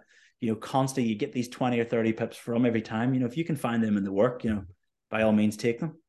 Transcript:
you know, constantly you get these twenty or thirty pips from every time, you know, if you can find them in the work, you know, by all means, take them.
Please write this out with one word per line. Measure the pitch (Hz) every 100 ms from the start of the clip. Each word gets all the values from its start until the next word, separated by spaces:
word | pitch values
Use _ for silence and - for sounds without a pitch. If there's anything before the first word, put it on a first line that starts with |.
| _ _ _ _
you | 113
know, | 107
constantly | - 135 135 139 117
you | 104
get | 139
these | 127 120
twenty | - 127 120
or | 113
thirty | 117 113
pips | 113 113 -
from | - 117 123
every | 110
time, | - 110 123
you | 131
know, | 123
if | 160
you | 165
can | 147
find | 123 117
them | 110 104
in |
the | 98
work, | 98 123 -
you | 113
know, | 104 92 - _ _ _
by | 110
all | 110
means, | 107 107 104
take | 120 117
them. | 160 -